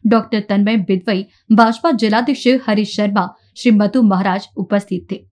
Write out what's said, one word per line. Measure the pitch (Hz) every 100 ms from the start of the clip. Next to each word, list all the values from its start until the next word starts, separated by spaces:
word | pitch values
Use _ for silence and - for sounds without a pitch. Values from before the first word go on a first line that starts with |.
| 220
डॉक्टर | 226 208 214 202
तन्मय | 202 202 226
बिदवई, | 180 190 180 190 196 _ _
भाजपा | 220 226 226 339
जिलाध्यक्ष | 240 220 214 247 277 247 262 262
हरीश | 214 208 -
शर्मा, | 208 208 180 - _ -
श्री | 247
मधु | 208 208 254
महाराज | 220 185 196 185 - -
उपस्थित | 185 202 202 185 -
थे। | - _